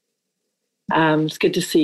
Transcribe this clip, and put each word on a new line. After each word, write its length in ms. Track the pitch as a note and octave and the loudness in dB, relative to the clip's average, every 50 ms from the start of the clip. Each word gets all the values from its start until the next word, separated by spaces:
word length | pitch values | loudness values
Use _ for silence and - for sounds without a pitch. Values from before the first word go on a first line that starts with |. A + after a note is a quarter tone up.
| _ _ _ _ _ _ _ _ _ _ _ _ _ _ _ _ _ - | _ _ _ _ _ _ _ _ _ _ _ _ _ _ _ _ _ -4
Um, 340 | - D#3 D#3+ D#3 D#3 D#3 D#3 | -2 0 2 2 2 0 0
it's 100 | D#3 - | -2 -4
good 160 | - - E3 - | -2 -2 0 0
to 80 | F3+ | -2
see 220 | E3 - - E3 | -4 0 0 2